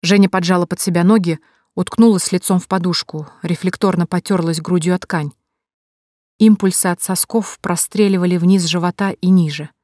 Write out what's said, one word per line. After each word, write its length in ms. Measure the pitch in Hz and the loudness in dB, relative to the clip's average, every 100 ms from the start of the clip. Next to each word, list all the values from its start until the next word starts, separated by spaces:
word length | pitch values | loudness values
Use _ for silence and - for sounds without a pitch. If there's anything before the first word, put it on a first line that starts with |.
Женя 260 | 170 202 190 | 2 4 4
поджала 380 | 190 175 180 175 | 2 0 0 0
под 140 | 180 | -4
себя 240 | - 175 | -2 0
ноги, 340 | 175 220 175 156 _ _ _ - | 4 2 2 -4 _ _ _ -8
уткнулась 560 | 180 - 233 196 - | -6 4 4 4 -2
лицом 260 | 185 - 180 | -4 0 -2
в 80 | - | 0
подушку, 600 | 190 180 170 - 156 147 _ | -4 -2 -4 -6 -12 -14 _
рефлекторно 680 | 165 175 180 - 196 180 175 | -6 -4 -4 -2 -2 0 -2
потерлась 520 | 180 - 190 165 160 | -4 -2 -2 -2 -4
грудью 360 | 160 180 165 180 | -2 -2 0 -4
о 20 | |
ткань. 320 | - 175 147 - _ _ _ _ _ _ _ _ _ _ | -4 -6 -6 -12 _ _ _ _ _ _ _ _ _ _
Импульсы 480 | 220 208 196 180 190 | 4 4 2 0 -2
от 140 | 175 | -4
сосков 600 | - 185 - 233 196 - | -4 -4 -2 -4 -4 -10
простреливали 760 | 185 175 - 196 208 190 180 180 | -6 -4 -4 0 2 2 0 2
вниз 260 | 175 190 | 4 2
живота 480 | 170 175 175 - 196 | 2 -2 -4 -4 -6
и 160 | - 180 | -2 2
ниже. 420 | 185 160 147 151 _ | 4 2 -4 -12 _